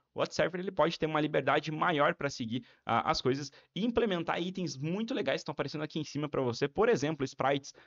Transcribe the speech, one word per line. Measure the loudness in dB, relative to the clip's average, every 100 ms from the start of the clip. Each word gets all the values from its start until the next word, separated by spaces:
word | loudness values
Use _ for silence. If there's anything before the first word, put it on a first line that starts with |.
| _
o | -4
Hot | -4
Server, | 0 0 0
ele | -6
pode | 2 2 4
ter |
uma | 0 2
liberdade | 2 2 2 2 0
maior | -2 2 4 4
pra | 2 -4
seguir, | -4 -4 -4 -6 _ 0
ah, | 0 2
as | 2
coisas | 2 0 -2 -12 _
e | -4
implementar | -2 2 2 0 -2 -2
itens | -2 -4 -6 -4
muito | -4 -2 -2
legais | -2 -2 -2
que |
estão | -4
aparecendo | -6 -4 -4
aqui | -4 -4
em |
cima | -4 -4 -2
pra | 0
você. | 0 0 -2
Por | 2 2
exemplo, | 4 2 -2
sprites. | -4 0 0 0 -2 -20